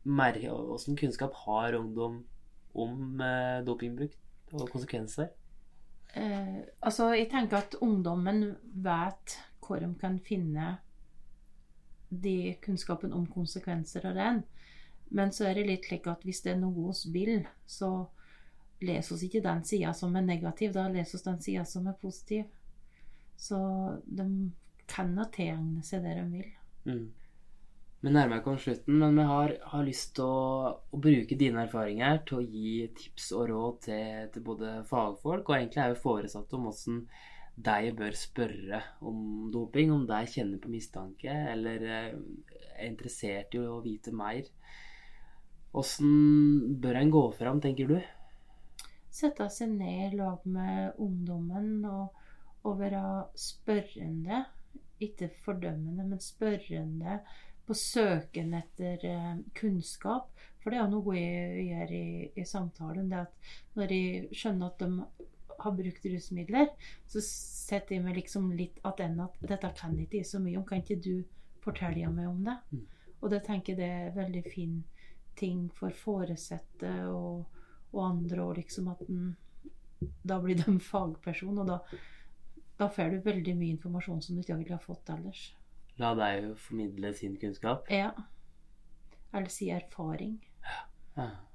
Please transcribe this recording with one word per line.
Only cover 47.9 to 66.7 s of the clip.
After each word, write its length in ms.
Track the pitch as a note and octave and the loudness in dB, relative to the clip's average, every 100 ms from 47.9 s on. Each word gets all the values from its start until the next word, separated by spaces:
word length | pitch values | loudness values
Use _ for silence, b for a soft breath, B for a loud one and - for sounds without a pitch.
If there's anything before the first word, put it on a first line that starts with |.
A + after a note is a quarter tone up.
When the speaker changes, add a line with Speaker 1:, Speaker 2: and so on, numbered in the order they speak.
| E3+ F3+ b b b b b b - B B B | 4 4 b b b b b b -14 B B B
Speaker 2:
Sette 360 | - D4+ D4 G3+ | 2 2 2 -4
seg 240 | - A#3 | -2 0
ned 400 | G#3 F3+ F3+ G3 | 0 0 0 0
i 60 | G3+ | 0
lag 260 | F#3+ F3+ | 0 -2
med 540 | F#3 F#3 F#3 F#3+ F#3+ - | -2 0 0 0 0 -2
ungdommen 840 | G#3 F3+ F3 F3 E3+ F#3+ G#3 G#3+ | -2 0 0 -2 -2 0 0 0
og, 340 | G#3 G3 G3 b b b b b | 0 -2 -6 b b b b b
og 200 | G#3+ G3 | -2 0
være 220 | G3+ G3 F#3+ F#3+ F#3+ | 0 0 0 -2 -4
spørrende, 1120 | - - - - G#3 G3 - D#3+ D#3+ E3 A#3 C4+ - - - - - | -8 -10 -8 0 2 0 -8 -4 -4 -2 -2 -2 -10 -14 -14 -16 -8
ikke 300 | G#3 - F3 - | -8 -4 -6 -6
fordømmende, 640 | - F#3 F3 D#3 D#3 F3 G3 | -6 -4 -2 -4 -4 -2 -2
men 140 | F#3+ | -4
spørrende 960 | - - G#3+ G3+ - E3 D#3 D#3+ E3 G#3 B B B B | -6 -2 0 0 -2 -4 -4 -4 -4 -4 B B B B
på 160 | - G#3+ | -6 -4
søken 800 | - B3 G#3 E3 - - E3 | 0 4 4 4 0 -4 -2
etter, 500 | E3+ - - F3+ F3 | -2 -6 -6 -4 -2
eh, 300 | F3 F3 E3+ E3+ - | -2 -2 -2 -4 -8
kunnskap. 760 | - A3 F#3 E3 - F#3+ B3 B3+ b b b | -2 2 2 0 -4 -2 -2 -2 b b b
For 140 | - | -2
det 80 | A#3+ | 2
er 80 | G#3 | 2
jo 60 | |
noe 240 | G#3 G3 F#3 | 2 2 0
jeg 500 | E3+ F3 F3 F3+ F#3 | 0 0 -2 -2 -2
gjør 260 | E3+ E3+ | -2 -2
i, 140 | F3 E3+ E3+ - | -2 -4 -4 -6
i 100 | - F3 | -8 -4
samtalen, 600 | G3+ F3 - D#3+ E3 F#3+ | -2 -4 -4 -6 -2 0
det 100 | F#3 | -2
at 320 | F3 - - - - | -4 -8 -14 -14 -8
når 200 | - G3 | -2 2
jeg 360 | F#3+ F#3 F#3 - | 2 2 -2 -6
skjønner 380 | G#3+ A3+ F#3+ F3+ | -4 0 0 -2
at 120 | - | -2
de 460 | F3+ F3+ - - - - - - | 0 0 -4 -12 -16 -16 -16 -6
har 180 | G#3+ F#3+ | -2 0
brukt 300 | F#3 F3 G3 | -2 -2 -4
rusmidler, 640 | F3+ - F3+ E3+ A#3+ D4 | -4 -4 -6 0 6 6